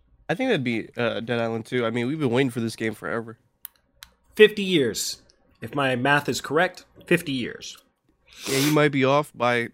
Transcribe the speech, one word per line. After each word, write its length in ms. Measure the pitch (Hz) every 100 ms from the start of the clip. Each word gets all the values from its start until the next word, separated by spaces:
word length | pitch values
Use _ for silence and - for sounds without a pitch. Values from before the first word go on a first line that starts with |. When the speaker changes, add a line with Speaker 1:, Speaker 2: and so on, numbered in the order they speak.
| _ _ -
Speaker 1:
I 60 |
think 140 | 160 262
that'd 160 | 196
be, 240 | 123 113 - -
uh, 240 | 120 107
Dead 180 | 117 120
Island 260 | 117 113 113
two. 180 | 127
I 60 | 117
mean, 160 | 117 120
we've 120 | 156
been 120 | 139
waiting 180 | 120 139
for 120 | 120
this 140 | 113
game 200 | - 113
forever. 440 | 107 85 107 113 113 _ _ - _ _ _ - _ _
Speaker 2:
Fifty 280 | - 214 214
years. 580 | 190 180 123 95 - - _ _ _ _
If 140 | 117
my 200 | 143 135
math 320 | 127 135 143 139
is 140 | 123
correct, 460 | - 147 180 - - - -
fifty 260 | 170 170
years. 440 | 131 98 - - - _ _ _ _ _ - -
Speaker 1:
Yeah, 100 | 135
you 140 | 143
might 200 | 151 151
be 120 | 139
off 260 | 131 143 147
by 340 | - 120 120 117